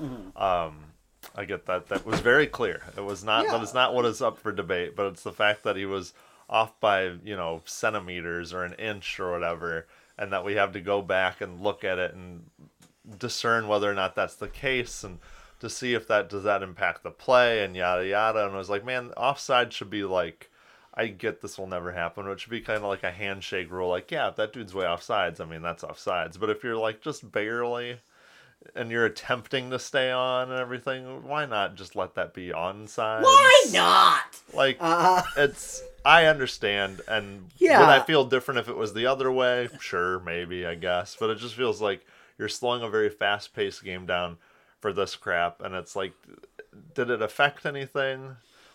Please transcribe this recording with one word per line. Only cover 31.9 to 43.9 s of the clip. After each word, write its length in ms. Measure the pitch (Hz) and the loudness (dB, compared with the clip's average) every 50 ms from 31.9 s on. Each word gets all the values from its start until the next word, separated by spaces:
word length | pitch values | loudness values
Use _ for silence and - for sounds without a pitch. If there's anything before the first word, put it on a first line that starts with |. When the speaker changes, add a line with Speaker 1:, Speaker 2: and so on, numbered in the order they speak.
| - | -4
Speaker 2:
let 180 | 101 92 90 - | -4 -4 -4 -4
that 180 | 92 87 82 - | -4 -6 -4 -6
be 140 | 92 90 87 | -10 -8 -6
onside?" 760 | 80 80 85 92 98 104 107 - - 120 113 110 110 110 | -4 -4 -4 -4 -4 -8 -14 -10 -6 -4 -2 -2 0 4
Speaker 1:
Why 440 | - - 539 554 571 523 508 539 - 226 | 6 10 10 10 12 12 10 10 8 6
not? 680 | 202 185 - 87 185 190 185 - - - - - - - - - - | 4 4 6 6 8 8 8 8 6 4 0 -4 -12 -20 -20 -8 0
Speaker 2:
Like, 220 | 135 135 135 131 - | 2 2 2 2 0
Speaker 1:
Uh, 420 | 170 165 170 175 185 185 185 180 - - - | 0 2 2 6 6 6 6 6 2 0 2
Speaker 2:
it's, 460 | 143 143 143 - - - - - - - - - - - | 2 2 2 2 -6 -12 -12 -12 -14 -14 -16 -18 0 6
I 180 | 139 160 170 160 | 8 8 8 8
understand, 760 | 156 156 143 127 - - - 113 101 101 101 98 98 95 - - - | 6 4 4 0 -4 -4 -2 0 0 0 0 -2 -4 -6 -10 -6 -4
and 400 | 110 107 101 98 98 98 185 - - - | -4 -4 -4 -6 -12 -16 -18 -20 2 4
Speaker 1:
Yeah. 220 | 339 330 277 202 | 6 8 10 10
Speaker 2:
would 80 | 170 151 | 10 10
I 100 | 139 131 | 10 8
feel 240 | 120 - 160 147 131 | 8 6 4 4 4
different 360 | 120 131 127 - - 127 120 | 4 2 0 0 -2 -2 -2
if 80 | 101 117 | -4 -2
it 80 | - | -4
was 180 | 95 110 104 95 | -4 -4 -4 -2
the 120 | 110 120 | 0 0
other 240 | 127 135 131 131 131 | 0 0 2 0 0
way? 360 | 127 127 127 123 123 123 120 117 147 139 | 2 2 2 2 2 0 -2 -4 -8 -12
Sure, 400 | - - 101 90 87 92 92 90 | -10 -4 -2 -2 0 0 -2 -4
maybe, 440 | 90 85 85 87 90 85 90 90 87 | -6 -6 -6 -6 -6 -6 -6 -6 -6
I 100 | 85 85 | -6 -6
guess. 420 | 82 90 90 90 90 90 - - - | -4 -2 0 0 0 -2 -6 -6 -4
But 100 | 113 110 | -2 -2
it 60 | 110 104 | -2 -4
just 160 | 120 120 110 | -8 -10 -4
feels 280 | 120 127 113 98 95 | -2 0 0 0 0
like 240 | 107 101 98 - - _ - - - _ _ - | 0 -2 -2 -2 -8 _ -20 -20 -20 _ _ -8
you're 100 | 110 104 | -8 -8
slowing 340 | - - 123 120 120 123 | -6 -4 -2 -2 -2 -2
a 60 | 117 107 | -2 -2
very 220 | 104 110 107 101 | 0 0 0 0
fast-paced 760 | 104 - 98 101 104 101 - - - 113 101 95 - - - | 0 0 0 0 0 -2 -4 -10 -6 -4 -4 -4 -4 -8 -10
game 220 | 98 | -10